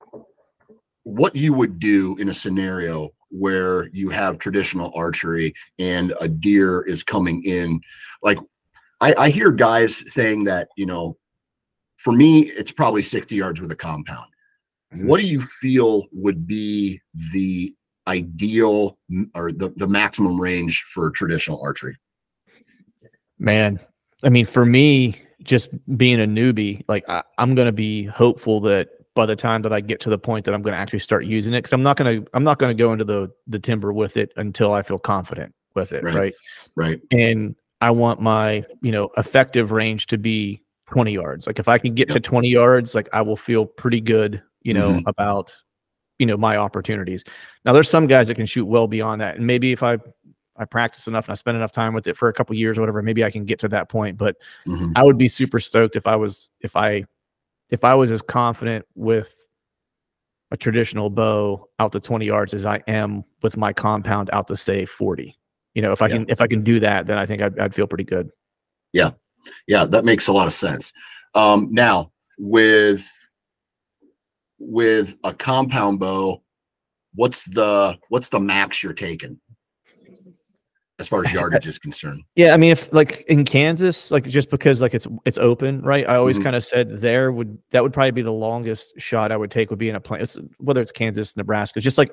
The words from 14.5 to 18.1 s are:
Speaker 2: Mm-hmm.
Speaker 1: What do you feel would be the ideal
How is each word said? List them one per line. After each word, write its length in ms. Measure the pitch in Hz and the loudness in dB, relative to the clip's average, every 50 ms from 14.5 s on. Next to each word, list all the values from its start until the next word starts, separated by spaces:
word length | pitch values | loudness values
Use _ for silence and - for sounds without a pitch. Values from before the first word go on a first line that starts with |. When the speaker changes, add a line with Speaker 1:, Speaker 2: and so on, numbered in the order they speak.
| _ _ _ _ _ _ _ _ - | _ _ _ _ _ _ _ _ -14
Speaker 2:
Mm-hmm. 140 | 87 95 120 | -6 0 2
Speaker 1:
What 120 | 156 196 | 2 2
do 60 | 208 | 2
you 160 | 185 151 135 | 0 -2 -4
feel 640 | 123 - - - 131 131 131 127 120 113 107 101 98 - | -6 -8 -12 -8 -4 0 2 2 2 2 2 0 -2 -4
would 340 | - 92 98 101 95 80 82 | -10 -4 -2 -2 -2 -2 -6
be 540 | 87 107 107 107 104 104 104 101 98 95 92 _ _ - 80 82 80 | -6 -6 -6 -4 -4 -2 -2 -2 -4 -4 -8 _ _ -16 -14 -12 -6
the 420 | 87 95 95 95 92 90 87 80 - _ _ _ _ _ - | -4 -4 -2 -2 -4 -4 -6 -8 -10 _ _ _ _ _ -8
ideal 920 | 92 | -6